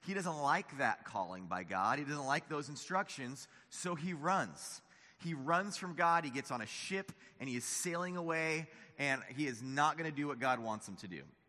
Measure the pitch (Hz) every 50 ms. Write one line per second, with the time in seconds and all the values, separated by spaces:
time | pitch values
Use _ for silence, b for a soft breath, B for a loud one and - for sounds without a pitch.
0 | - - 196 196 185 180 160 151 143 139 151 180 196 - - 135 139 117 104 -
1 | - - - 107 92 87 92 92 92 87 87 90 92 87 98 92 95 107 127 143
2 | 147 139 147 147 139 131 139 139 135 - 156 147 143 127 147 123 - - 180 190
3 | 202 - - - 135 123 135 139 - B B B B B - - - 175 175 156
4 | 147 185 175 143 143 170 190 190 139 95 76 - - - - - _ B B B
5 | B B B B - 170 165 139 131 143 170 175 196 208 185 - - 180 170 147
6 | 175 170 170 170 165 147 120 139 131 - 135 120 110 107 - - - - 190 196
7 | 190 - - B B B B B 131 135 123 120 117 - - - - 185 170 175
8 | 180 180 180 180 170 165 165 160 160 160 160 156 160 156 B B B B B -
9 | 143 143 135 131 104 92 110 131 151 139 123 107 123 131 131 143 147 156 151 160
10 | 165 160 147 139 147 147 139 120 127 131 127 120 117 113 110 107 - - 98 87
11 | - 101 87 76 69 76 - _ _